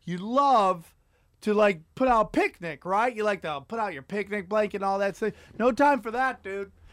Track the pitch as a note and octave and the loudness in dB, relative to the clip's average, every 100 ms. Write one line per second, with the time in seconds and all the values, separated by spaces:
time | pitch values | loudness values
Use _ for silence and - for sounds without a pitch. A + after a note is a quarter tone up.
0 | - F3 G#3 B3+ C#4+ B3 F#3+ F3 - _ | -10 -8 -2 2 4 4 4 0 -6 _
1 | _ _ _ _ G#3+ G#3 G#3 E3 - - | _ _ _ _ 0 2 2 2 -6 -2
2 | C4 A#3 G#3 D4+ G4 - E3+ C#3+ F3 G3 | 2 2 2 0 0 -2 -12 -10 -4 0
3 | B3 A3 G#3+ G3 E3 C#3 C3+ A3+ G#3 C#3+ | 0 0 -2 -2 -4 -8 -8 -6 -6 -6
4 | C3 G3+ G3+ G#3 F3+ G#3+ G#3 G3+ G3 G3 | -8 -8 -6 -6 -2 0 0 -2 -2 0
5 | G3 - G#3+ - - - A#3+ A#3+ C#4+ C4+ | -2 -2 -6 -6 -12 0 0 4 4 4
6 | A3 A#3 C4 - F#3+ G3 G3 _ - | 0 -2 -2 -4 -10 -10 -10 _ -20